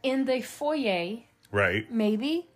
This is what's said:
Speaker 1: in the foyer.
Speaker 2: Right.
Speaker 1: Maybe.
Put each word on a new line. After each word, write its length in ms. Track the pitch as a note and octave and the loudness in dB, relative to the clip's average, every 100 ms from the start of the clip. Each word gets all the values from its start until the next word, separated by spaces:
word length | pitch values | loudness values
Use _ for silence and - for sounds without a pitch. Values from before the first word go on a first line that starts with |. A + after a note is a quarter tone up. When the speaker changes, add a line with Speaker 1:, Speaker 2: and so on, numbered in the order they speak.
Speaker 1:
in 220 | C#4 C4+ | 0 0
the 160 | C4 B3+ | 2 0
foyer. 760 | - - D4 D#4 A#3+ F#3 F3 A3+ - _ _ | -2 -4 -2 0 0 0 -2 -8 -12 _ _
Speaker 2:
Right. 380 | G2+ G2+ F3+ - | 2 2 2 -2
Speaker 1:
Maybe. 560 | A#3 G#3+ G#3+ C4+ E4 F4 | 0 2 2 0 -2 -6